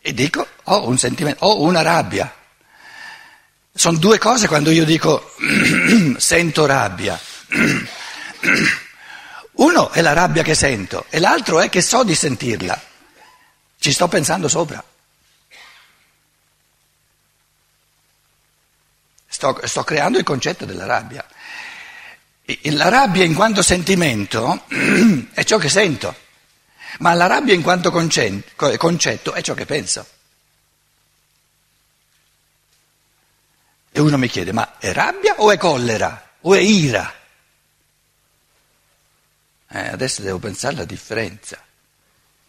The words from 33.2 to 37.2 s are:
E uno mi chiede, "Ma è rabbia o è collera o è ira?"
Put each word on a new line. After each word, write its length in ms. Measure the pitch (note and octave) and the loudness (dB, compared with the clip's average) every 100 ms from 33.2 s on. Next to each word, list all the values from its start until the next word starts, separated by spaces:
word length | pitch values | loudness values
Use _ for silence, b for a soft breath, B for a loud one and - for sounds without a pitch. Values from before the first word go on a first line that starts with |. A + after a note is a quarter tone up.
| _ _ _ _ _ _ _ | _ _ _ _ _ _ _
E 100 | - | 0
uno 180 | D3+ C#3+ | 2 2
mi 100 | B2 | 0
chiede, 240 | - F2+ | -2 -4
"Ma 260 | A2 A2 - | -4 -6 -6
è 140 | - | -6
rabbia 420 | - G3 F#4+ G4+ F#4+ | -2 -2 0 -2 2
o 120 | G#3+ | 2
è 60 | G3+ | 2
collera 760 | F3+ C#3 A#2+ G#2+ G2+ A#2 _ _ | 0 0 -2 -2 -4 -6 _ _
o 120 | E3 | 2
è 60 | F#3+ | 2
ira?" 520 | F#3+ G#3 D3 G#2 F2+ - | 4 4 2 0 -4 -14